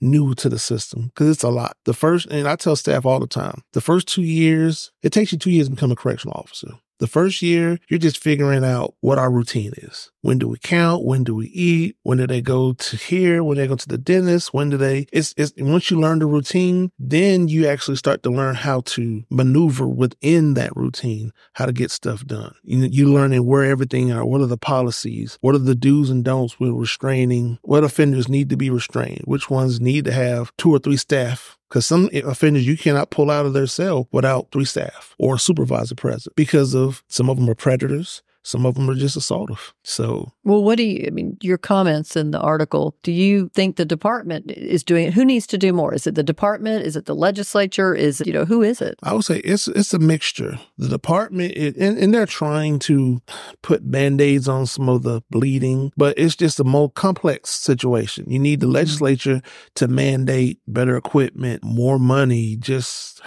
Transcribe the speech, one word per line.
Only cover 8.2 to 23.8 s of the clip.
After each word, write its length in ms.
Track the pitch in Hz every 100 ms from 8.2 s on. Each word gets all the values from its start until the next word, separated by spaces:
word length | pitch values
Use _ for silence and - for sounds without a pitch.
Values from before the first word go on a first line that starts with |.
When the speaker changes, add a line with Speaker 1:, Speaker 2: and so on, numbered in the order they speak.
Speaker 1:
figuring 420 | - 143 143 135
out 300 | 131 123 - -
what 180 | - 139
our 120 | 127
routine 420 | 123 117 123 104 -
is. 340 | - - - _
When 160 | - 131
do 80 | 123
we 120 | 117
count? 460 | - 175 170 175
When 200 | - 131
do 100 | 123
we 140 | 110 110
eat? 480 | 185 175 165 170 -
When 140 | - 127
do 80 | 127
they 140 | 127
go 320 | 123 127 131
to 240 | 127 - 113
here? 460 | - 185 180 170
When 140 | 160 143
they 80 | 135
go 80 |
to 140 | 135 -
the 100 | 120
dentist? 560 | 131 185 180 175 -
When 160 | 143 143
do 60 | 139
they, 300 | 135 135 143
it's, 220 | - 151 -
it's, 160 | 147 -
once 320 | 135 165 -
you 80 | 175
learn 200 | 156 160
the 60 | 156
routine, 640 | 147 139 180 180 180 185 -
then 520 | 131 151 196 185 175
you 180 | 156 156
actually 300 | 143 - 139
start 260 | - -
to 80 | 131
learn 240 | 123 135
how 280 | 123 147 131
to 420 | 123 - 117 110 113
maneuver 600 | 127 131 139 165 131 131
within 640 | 127 127 - 143 170 156
that 200 | 139 - -
routine, 560 | 127 127 127 110 110 - _
how 120 | - 131
to 60 |
get 180 | 123 127
stuff 340 | - - 110 131
done. 280 | 113 110 -
You, 160 | - 127
you 280 | 131 135 143
learning 320 | 139 139 131
where 200 | 120 139
everything 480 | 135 135